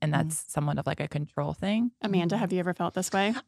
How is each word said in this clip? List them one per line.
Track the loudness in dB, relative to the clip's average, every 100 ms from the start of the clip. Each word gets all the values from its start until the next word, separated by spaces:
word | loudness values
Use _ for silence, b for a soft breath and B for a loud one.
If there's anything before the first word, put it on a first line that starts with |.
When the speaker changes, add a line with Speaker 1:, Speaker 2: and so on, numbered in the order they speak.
Speaker 1:
And | 0
Speaker 2:
Mm. | 2
Speaker 1:
that's | 0 -4 -4
somewhat | -2 0 0
of, | -2
like, | -2
a | -2
control | -4 -4 -4 -4
thing. | -2 0 0 0 -2
Speaker 3:
Amanda, | 0 2 2 2
Speaker 2:
Mm-hmm. |
Speaker 3:
have | 0
you | 0
ever | 0
felt | -2 -2
this | -2 0
way? | 2 2 2